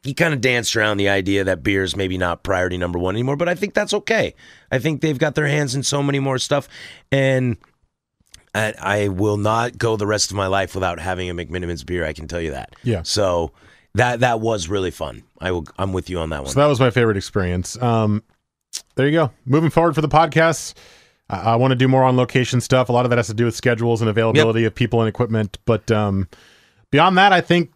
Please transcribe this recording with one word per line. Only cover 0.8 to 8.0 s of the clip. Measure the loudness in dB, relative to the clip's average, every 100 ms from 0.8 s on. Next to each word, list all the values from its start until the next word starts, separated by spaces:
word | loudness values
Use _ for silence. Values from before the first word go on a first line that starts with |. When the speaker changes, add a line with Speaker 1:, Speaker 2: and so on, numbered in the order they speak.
| 0 2
Speaker 1:
the | 0
idea | 0 0 0
that | 0 -2
beer | 0 0
is | -2 -4
maybe | -4 -2
not | -2 -4
priority | -2 -2 0 -2
number | -4 -2
one | -2 -2
anymore, | -4 -2
but | -2
I | -2
think | -2
that's | -2 -2
okay. | -4 0 0 0 -6 -20 -20 _
I | -2
think | -2 0
they've | -2 0
got | 0 0
their | 0
hands | 0 -2 -2
in |
so | -2 -2
many | 0 0
more | 0 -2
stuff. | 0 -2 -2 -20 -20 -20 _
And | 0 2 2 0 -4 _ _ _ _